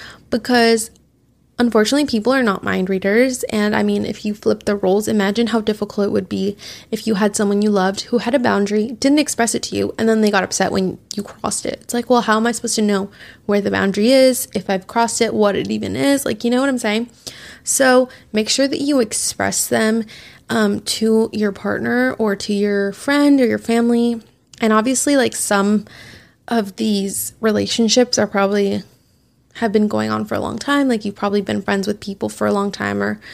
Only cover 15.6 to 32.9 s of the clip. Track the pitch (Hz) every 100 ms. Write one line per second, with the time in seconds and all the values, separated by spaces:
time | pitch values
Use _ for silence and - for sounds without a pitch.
15.6 | 196 214 196 240 277 277 - 214 240 247
16.6 | 277 247 226 214 240 - - - - -
17.6 | - - 262 254 254 - - 214 214 -
18.6 | 269 - 277 277 220 - - - 196 -
19.6 | - 233 220 226 220 - - - - 233
20.6 | 208 208 - - 220 220 226 214 208 190
21.6 | 202 208 233 240 254 - 220 202 - 202
22.6 | 208 202 196 196 - 285 294 277 240 214
23.6 | 220 233 233 233 240 233 - _ _ -
24.6 | 220 214 226 254 - 277 226 - - 202
25.6 | 202 214 208 - - - - _ - 233
26.6 | 196 - 220 202 196 - - - 220 208
27.6 | 196 - 226 247 247 - 208 202 196 202
28.6 | 202 202 - _ _ _ _ _ _ -
29.6 | 233 214 208 220 - 214 214 98 - -
30.6 | - 285 269 226 208 - 202 208 196 208
31.6 | 196 196 196 208 202 202 214 - 208 202
32.6 | 202 196 202